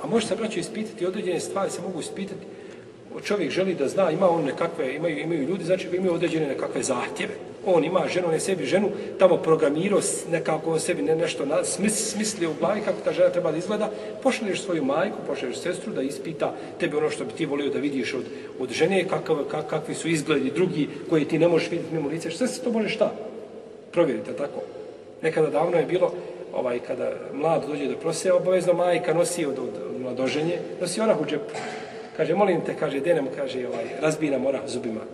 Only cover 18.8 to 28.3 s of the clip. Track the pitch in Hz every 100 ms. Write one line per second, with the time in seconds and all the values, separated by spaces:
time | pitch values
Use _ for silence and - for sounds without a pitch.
18.8 | 165 190 170 156 160 151 135 151 156 156
19.8 | - 151 160 165 147 143 127 - 185 156
20.8 | 135 - - 165 143 160 170 165 - 170
21.8 | - 165 139 160 160 - 247 - 247 226
22.8 | 202 - - - - - - - - -
23.8 | - - 165 110 117 127 143 - - -
24.8 | - - - - 160 170 151 139 175 170
25.8 | 139 - - - - - - - 123 120
26.8 | - 127 113 - - 135 156 151 143 147
27.8 | 135 123 160 160 190